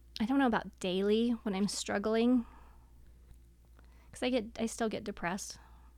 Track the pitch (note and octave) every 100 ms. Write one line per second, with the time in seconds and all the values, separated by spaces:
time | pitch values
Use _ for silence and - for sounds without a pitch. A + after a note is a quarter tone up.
0 | - - G#3+ C#4 C4 A3 F#3+ - F#3+ F#3
1 | G3+ A3 A#3+ A3+ G#3+ F#3+ G3+ - - G3+
2 | A3 A3+ A#3+ B3+ A#3 - - - - -
3 | - - - - - - - - - -
4 | - - B3+ B3+ A3 - A3+ - A3 -
5 | G#3 - F3 F#3+ - - - - -